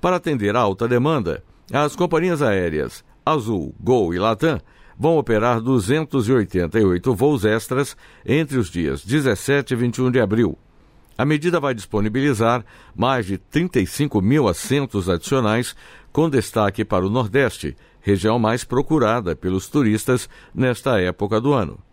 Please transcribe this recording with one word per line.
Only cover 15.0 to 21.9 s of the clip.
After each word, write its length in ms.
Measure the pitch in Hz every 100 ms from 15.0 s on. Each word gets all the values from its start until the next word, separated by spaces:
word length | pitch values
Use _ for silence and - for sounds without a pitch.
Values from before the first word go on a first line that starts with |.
| 90
adicionais, 680 | 87 - 135 110 113 123 - - - -
com 180 | - 165
destaque 580 | 135 107 - 101 101 107
para 200 | 95 95
o 40 |
Nordeste, 680 | 113 110 117 127 - 76 69 - _
região 380 | - 98 101 120
mais 260 | 110 123
procurada 720 | - 123 147 156 113 117 92 80
pelos 320 | 92 92 -
turistas 580 | 151 120 107 - 127 - - -
nesta 440 | - 131 120 - 113
época 400 | 90 90 104 107
do 140 | 127
ano. 260 | 139 85 - -